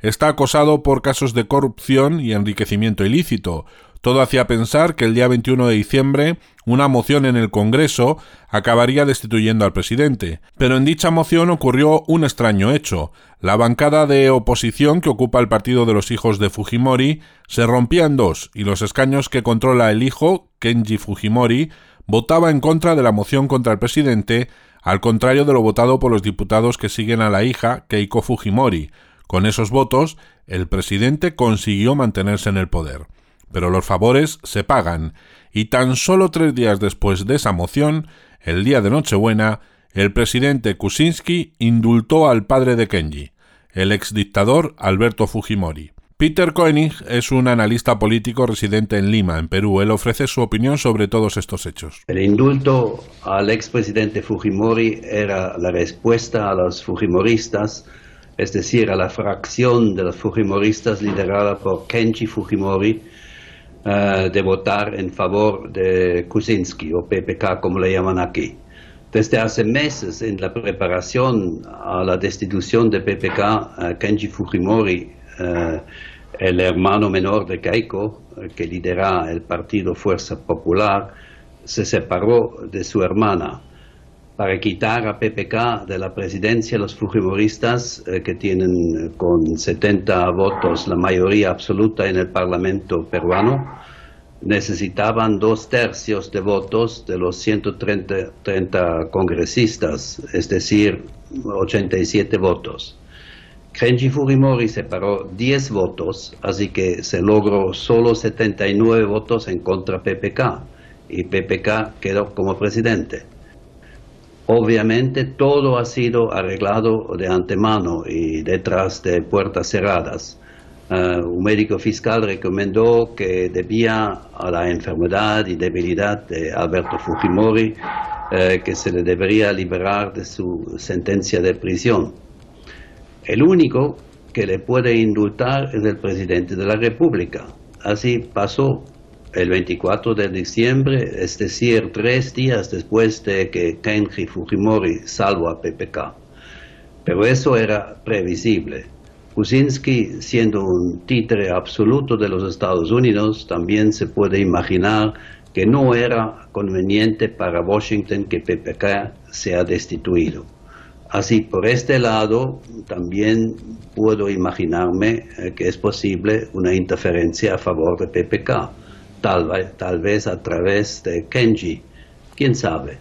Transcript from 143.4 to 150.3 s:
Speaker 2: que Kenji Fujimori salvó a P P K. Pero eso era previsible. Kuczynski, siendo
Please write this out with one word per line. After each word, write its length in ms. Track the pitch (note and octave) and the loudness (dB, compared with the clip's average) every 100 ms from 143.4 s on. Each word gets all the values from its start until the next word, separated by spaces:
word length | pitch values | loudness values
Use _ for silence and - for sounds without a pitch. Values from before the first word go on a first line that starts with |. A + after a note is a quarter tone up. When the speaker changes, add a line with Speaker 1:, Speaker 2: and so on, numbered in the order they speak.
| F#2 | -2
Speaker 2:
que 280 | F2+ F2 D#2+ | 0 -2 -2
Kenji 440 | A2 G#2+ G#2 - F2 | -2 0 -2 -4 -8
Fujimori 760 | - E2 G2 G#2 A2 F#2 E2+ | -8 -6 -2 2 2 0 -4
salvó 460 | - - G2 G2 E2 | -8 -2 0 0 -2
a 100 | D#2+ | -4
P 120 | F2 | -8
P 180 | D#2+ F2+ | -8 -10
K. 240 | - C#2 - - - - - - - - - | -8 -10 -12 -20 -20 -20 -20 -20 -20 -20 -10
Pero 220 | - F2+ A2 | -4 0 2
eso 280 | C3 C3+ B2 | 2 2 2
era 440 | A2 G#2 G2+ - | 2 -2 -4 -14
previsible. 840 | - G#2+ F2+ F2 A#2 G2+ C#2+ C2+ - - - - - | -4 -2 -2 -2 0 0 -2 -12 -14 -20 -20 -20 -10
Kuczynski, 880 | - G#2 C3 C#3 C3+ - B2+ G2 - | -4 0 2 2 0 -2 0 -2 -6
siendo 420 | - | -4